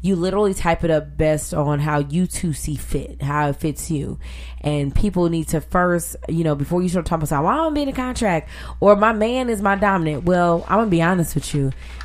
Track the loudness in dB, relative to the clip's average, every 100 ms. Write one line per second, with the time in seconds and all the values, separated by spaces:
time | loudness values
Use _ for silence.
0 | 0 0 0 2 0 2 0 2 2 0
1 | 0 0 2 2 -2 -2 0 0 0 0
2 | 0 0 -2 -2 -4 -4 -6 -6 -4 -4
3 | -6 -8 -2 0 0 0 -4 -4 -4 -4
4 | -4 -8 -12 -14 -14 -6 -2 -2 0 2
5 | 2 2 0 0 -2 -4 0 0 2 2
6 | -2 -10 -4 0 0 0 0 0 0 -2
7 | 0 -2 0 0 2 2 0 0 -2 -4
8 | -4 -2 0 0 -4 -14 -14 2 6 6
9 | 6 2 0 0 -2 0 0 2 2 2
10 | 0 0 2 4 4 2 2 2 4 2
11 | 4 2 0 -2 -2 -2 -2 -4 -12 -12